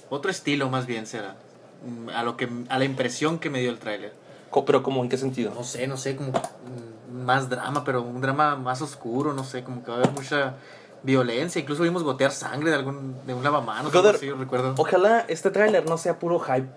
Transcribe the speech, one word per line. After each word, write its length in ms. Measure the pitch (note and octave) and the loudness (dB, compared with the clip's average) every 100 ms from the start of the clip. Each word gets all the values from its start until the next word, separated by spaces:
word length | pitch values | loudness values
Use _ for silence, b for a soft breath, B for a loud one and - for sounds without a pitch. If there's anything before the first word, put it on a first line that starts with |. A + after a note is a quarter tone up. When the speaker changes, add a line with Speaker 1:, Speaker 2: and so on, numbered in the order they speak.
| - | -8
Speaker 1:
otro 200 | C#3 G3 | -4 -2
estilo 400 | F#3 - C#3+ C3+ | -2 0 0 0
más 160 | B2+ B2 | 0 -2
bien 220 | A2+ G#2+ | -4 -6
será, 280 | A#2 G2 - - - - - B2 | -8 -10 -14 -20 -20 -20 -16 -12
mm, 240 | A#2 A#2 | -12 -6
a 140 | A#2 | -2
lo 140 | A#2+ A#2 | -2 -2
que, 100 | A#2+ A#2+ A#2+ | -4 -4 -2
a 80 | C3 | 0
la 80 | C3+ | 0
impresión 540 | C3+ B2 - D3+ E3 | 0 -2 0 0 0
que 100 | D#3+ | -4
me 100 | C3+ | -2
dio 100 | B2 | -2
el 80 | A#2 | -2
tráiler. 340 | A2 G#2 G2+ - B B B | -6 -8 -10 -16 B B B
Speaker 2:
Co-, 120 | - | 2
¿pero 200 | A#2+ C3+ | 4 4
cómo? 180 | C3+ C3 | 4 0
¿En 60 | B2 | 0
qué 80 | B2+ | 0
sentido? 340 | C3+ B2+ G#2+ A#2+ | -2 -2 -4 -4
Speaker 1:
No 80 | |
sé, 240 | B2 A#2 C3 | -8 -6 -6
no 100 | B2+ | -4
sé, 180 | C3+ C3+ | -6 -4
como, 180 | C#3 | -4
mm, 920 | B2+ - - B2 B2 A#2 A2+ - B2 B2 | -4 -4 -10 -14 -14 -14 -18 -14 -6 2
más 240 | C3 C3 | 2 2
drama, 340 | B2 C3 C#3+ | -4 -2 -2
pero 200 | C#3 B2+ | 0 -2
un 180 | A#2+ B2 | -2 -2
drama 340 | C3 C#3 D3+ C#3 | 0 2 2 2
más 220 | B2+ C3 | -2 -4
oscuro, 500 | D3 - A#2+ B2 D3 | -6 -8 -4 0 0
no 100 | C3+ | -2
sé, 200 | C3 B2+ | -6 -8
como 200 | B2+ B2 | -8 -10
que 60 | A#2+ | -6
va 80 | A#2 | 0
a 20 | |
haber 100 | C3 | 0
mucha 420 | C#3 C3 D3 C#3 C3 B B B B | 0 -2 0 0 -4 B B B B
violencia, 580 | C3+ C3 A#2+ A#2 E3+ F3 | 2 2 4 0 -2 -2
incluso 220 | C3+ D3 | -4 0
vimos 180 | E3+ F3+ | 0 2
gotear 300 | D3+ B2+ C3+ | -2 2 2
sangre 400 | - - C3+ D#3+ | 0 -6 -2 2
de 60 | D3 | 2
algún, 380 | C3 C#3 C3+ B2+ C3 | 0 -6 -8 -10 -8
de 80 | B2+ | -2
un 80 | |
lavamanos, 480 | C#3+ D3 A#2+ G#2+ D3 | 2 2 0 -4 2
Speaker 2:
Brother, 240 | F3 G3+ G3+ | 6 8 6
Speaker 1:
algo 20 | |
así, 140 | C#3 | 0
recuerdo. 420 | C3+ C3 B2+ C3 C3 | -6 -2 0 2 0
Speaker 2:
ojalá 440 | - F#3 G3+ A3+ A#3 | 4 6 6 6 2
este 240 | E3 G3 | 0 0
tráiler 360 | F3+ G#3+ F#3+ D#3 | 4 4 4 2
no 120 | E3 | 0
sea 180 | F3 E3+ | 0 -2
puro 220 | E3+ E3+ | 0 0
hype, 280 | - C3 C3 | 2 0 0